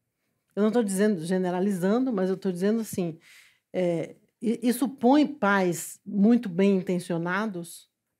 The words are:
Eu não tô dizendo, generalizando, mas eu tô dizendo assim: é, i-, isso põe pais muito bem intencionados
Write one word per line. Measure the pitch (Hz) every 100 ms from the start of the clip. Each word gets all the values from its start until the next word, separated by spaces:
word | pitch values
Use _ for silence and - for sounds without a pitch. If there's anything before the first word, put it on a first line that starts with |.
| _ _ _ _ _ -
Eu |
não | 214
tô | 233
dizendo, | 214 190 214 196 165
generalizando, | 185 185 180 196 190 185 226 262
mas | 208 185
eu | 185
tô | 196
dizendo | 175 190 226
assim: | 214 - 175 156 - - - _ _
é, | - 180 165 - - _ _
i-, | 226 233
isso | 247 240 254
põe | - 240 285 285
pais | - 196 202 185 160 - - -
muito | 202 202 233 226
bem | 170 196 196
intencionados | 180 180 180 170 175 185 220 175 170 - - _ _ _